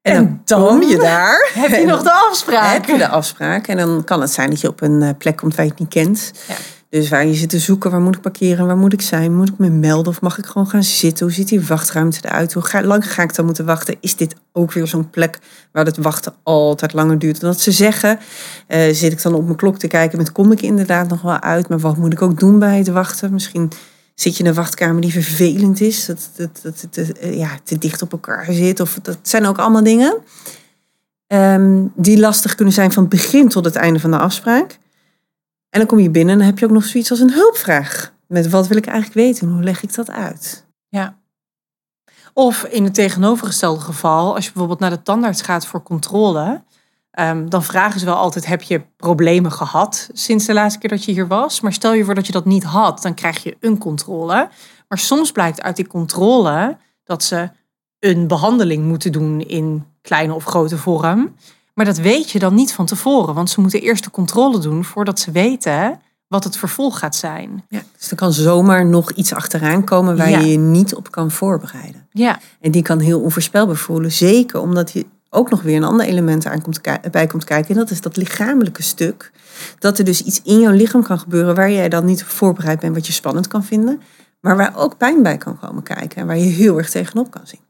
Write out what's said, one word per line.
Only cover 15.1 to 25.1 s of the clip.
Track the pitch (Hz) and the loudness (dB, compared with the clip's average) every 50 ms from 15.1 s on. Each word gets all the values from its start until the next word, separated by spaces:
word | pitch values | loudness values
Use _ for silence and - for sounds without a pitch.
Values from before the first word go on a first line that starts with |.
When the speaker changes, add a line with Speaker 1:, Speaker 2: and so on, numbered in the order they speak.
Speaker 1:
plek | - - 165 165 160 - _ - - - _ _ _ | -2 -2 -2 -2 -4 -8 _ -20 -20 -20 _ _ _
waar | 156 156 | 0 0
het | 160 156 | 0 0
wachten | 160 151 156 151 - - - - _ _ | -2 -2 -2 -2 -4 -8 -10 -14 _ _
altijd | 156 160 151 151 147 147 147 - 156 156 | 0 2 2 4 2 0 0 -4 -4 -2
langer | 156 156 160 160 156 | 0 2 2 2 2
duurt | 151 160 151 156 | 0 -2 -2 -2
dan | - 175 | -2 -4
dat | 180 175 | -2 0
ze | - - 190 | 0 0 2
zeggen? | 170 202 214 214 208 - 208 220 220 - - - - - - - - _ | 4 4 2 2 2 0 0 0 0 -4 -18 -20 -18 -18 -18 -18 -20 _
Eh, | _ - 160 165 156 156 | _ 0 2 4 4 2
zit | 156 165 160 160 | 2 2 0 0
ik | 160 - | 0 -2
dan | 175 170 | 0 0
op | 156 160 | 0 0
mijn | 170 165 | -2 -2
klok | 160 - 202 190 196 | 0 0 0 0 0
te | - | -6
kijken | 170 - 165 165 165 160 165 | -2 0 2 2 2 0 -2
met | 165 156 - | -4 -2 0
kom | - 196 208 220 | 2 4 4 4
ik | 214 - | 2 2
inderdaad | 202 208 202 190 180 180 175 180 175 | 0 0 0 0 0 0 0 0 0
nog | 170 170 170 | -2 -4 -2
wel | 175 170 - | -2 -4 -2
uit? | - - 165 170 180 175 | -2 -2 0 -2 0 -2
Maar | 170 160 | -2 -2
wat | 160 160 151 | 0 0 0
moet | 156 170 165 160 | 0 0 0 0
ik | 165 185 | 0 0
ook | 185 175 156 | 0 2 4
doen | 190 190 208 208 | 4 6 6 6
bij | 208 202 202 196 | 6 4 4 2
het | 196 185 | 2 2
wachten? | 175 185 185 185 - - - 196 196 | 0 -2 -2 -2 -6 -6 -4 -4 -2
Misschien | 190 190 - - 170 170 160 160 - - - _ _ _ _ _ | -4 -4 -6 -4 -4 -4 -4 -4 -10 -20 -20 _ _ _ _ _
zit | - - 180 170 | -4 -4 -4 -2
je | - 175 | 0 0
in | 170 | 0
een | 160 | 0
wachtkamer | 165 170 160 - - 175 170 165 170 | 0 -2 -4 -4 -4 -2 0 0 0
die | 170 175 | 0 0